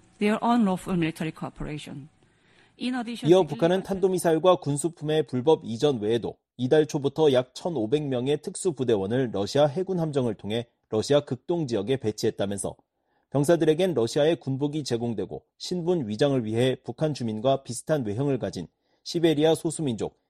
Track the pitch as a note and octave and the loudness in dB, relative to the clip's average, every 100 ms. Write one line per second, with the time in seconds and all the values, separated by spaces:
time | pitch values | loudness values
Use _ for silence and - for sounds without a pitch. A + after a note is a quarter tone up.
0 | _ _ G#3 G#3+ A#3 A#3+ G3+ F3+ - F3+ | _ _ 0 0 2 2 2 0 -2 -2
1 | D#3+ - D#3+ - E3 - C#3+ D3 C#3 C3+ | -2 -2 -8 -8 -12 -10 -10 -10 -12 -14
2 | C#3+ _ _ _ _ _ _ _ B3 B3+ | -16 _ _ _ _ _ _ _ -6 -6
3 | A3+ A#3 D3 F#3 E3 C#3+ E3 F#3+ F#3 G3 | -8 -4 4 6 4 2 2 2 -2 -2
4 | F#3+ F#3 F3 D#3+ F3+ F3+ C#3+ C#3+ E3+ - | 0 2 2 4 4 4 2 -2 -2 -4
5 | D3+ D#3 D3+ B2+ B2+ D#3+ G#2+ A2+ D3 B2 | -2 -2 0 0 2 2 0 0 0 2
6 | G#2 A#2 F2+ - _ - B2+ D#3 D3+ D#3 | 0 0 -2 -10 _ -6 2 4 4 0
7 | C3+ D#3+ D#3 B2+ B2 - F#3 D3+ G#2+ D3+ | -2 2 4 4 0 -6 -6 -2 0 0
8 | C#3+ B2+ C3 D3 - - F#3+ C#3+ B2 G#2+ | 0 -2 0 -2 -4 -4 -4 -2 2 2
9 | F#2+ B2 B2 F#2+ G2+ C#3 D3 C#3+ F#3 F#3 | 2 0 0 -2 0 2 2 2 -4 -2
10 | D#3+ C#3+ B2 G2+ G2 A#2 A2+ _ _ A2 | -2 0 -2 -4 -4 -6 -6 _ _ -2
11 | - C#3+ - B2+ - E3+ C#3+ A2 G#2 C3 | 2 2 2 -6 -4 -4 -2 -2 -2 -2
12 | G#2+ - A2+ - G2+ G2+ E2+ - _ _ | -2 -2 -2 -2 -4 -4 -8 -10 _ _
13 | _ _ _ C3+ D3 E3+ D#3 D#3 F#3+ C3 | _ _ _ 0 2 4 4 2 0 0
14 | A2+ D3+ D3+ E3+ - C3 D3 D#3 C#3 A#2 | 0 2 2 0 -4 -4 -4 -4 -4 -4
15 | A#2+ G2+ F#2 C2+ - _ - F3+ E3 F3+ | -2 -4 -6 -10 -14 _ -6 -4 -2 -2
16 | G#2+ G#2+ C#3+ C3 G#2+ A2+ C3 B2+ - - | -2 0 2 2 0 0 0 0 -8 -4
17 | B2 - A#2 G#2+ B2+ C3+ - A#2 - D#3 | -4 -2 -4 -2 0 0 -2 -10 -2 -2
18 | G#2 G#2 C#3+ B2+ G2+ F#2 E2 _ _ _ | -2 -2 -2 -2 -4 -8 -12 _ _ _
19 | - E3+ E3 D3 D#3 D#3 E3 - D3 G#2+ | -8 2 2 4 4 2 0 -2 -4 -2
20 | F2+ - _ | -4 -8 _